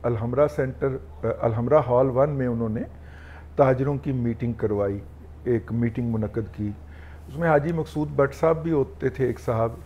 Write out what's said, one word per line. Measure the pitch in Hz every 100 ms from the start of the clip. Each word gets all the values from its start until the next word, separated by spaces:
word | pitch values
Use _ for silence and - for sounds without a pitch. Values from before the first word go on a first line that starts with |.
अलहमरा | 120 113 117 123 147
सेंटर, | - 131 127 139 135 - -
अ, | - - 117
अलहमरा | 113 120 151
हॉल | 123 123 135
वन | 123 147
में | 139 127
उन्होंने | 117 113 107 - - - - - - - -
ताजरों | 135 127 139 139
की | 143
मीटिंग | 131 120 113 120
करवाई, | 113 107 101 101 101 - - - - -
एक | 117 -
मीटिंग | 113 117 117 120
मुनक्कद | 110 107 117
की। | 107 - 104 101 - - - - -
उसमें | 139 165
हाजी | 151 151
मकसूद | 165 156 151 147
भट्ट | 143 139
साहब | - 160 160
भी | 165
होते | 151 131 - 135
थे, | - 127
एक | 113
साहब | - 113 117 117